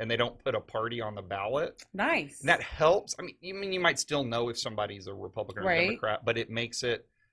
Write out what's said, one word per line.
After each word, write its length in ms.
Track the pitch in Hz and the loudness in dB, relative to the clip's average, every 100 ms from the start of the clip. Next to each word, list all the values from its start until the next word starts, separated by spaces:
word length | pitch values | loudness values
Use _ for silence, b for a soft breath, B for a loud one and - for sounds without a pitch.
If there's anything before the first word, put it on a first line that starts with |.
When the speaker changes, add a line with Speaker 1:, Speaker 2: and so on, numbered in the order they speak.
Speaker 1:
and 100 | 113 | -2
they 60 | 117 | 0
don't 200 | 120 - | 0 -2
put 120 | 139 | -2
a 60 | 110 | -2
party 400 | - 110 113 120 | -2 -2 -2 -2
on 140 | 107 | -4
the 80 | 104 | -6
ballot. 600 | 92 98 104 139 170 - - | -6 -4 -2 -2 -2 -6 -10
Speaker 2:
Nice. 460 | 185 262 302 143 - | -2 0 0 -2 -2
Speaker 1:
And 80 | 139 | 2
that 120 | 170 | 2
helps. 520 | - - 160 196 - - | 0 4 6 6 2 -8
I 40 | |
mean, 140 | - - | -12 -12
you 140 | 175 | -10
mean, 180 | 196 196 | -6 -4
you 80 | 185 | 2
might 180 | 170 135 | 2 2
still 260 | - 147 | 0 0
know 240 | 123 117 120 | 2 0 0
if 80 | 117 | -2
somebody's 480 | 120 107 104 101 95 | -4 -2 -2 -4 -10
a 80 | |
Republican 480 | 98 95 107 104 - | -10 -8 -6 -6 -2
or 40 | 190 | 2
Speaker 2:
Right. 200 | 170 180 | 4 4
Speaker 1:
Democrat, 380 | 233 110 104 | 2 0 0
but 120 | 117 117 | 0 0
it 140 | 113 | -2
makes 320 | 113 117 - | -4 -4 -2
it 240 | 123 113 - _ _ | -2 -2 -4 _ _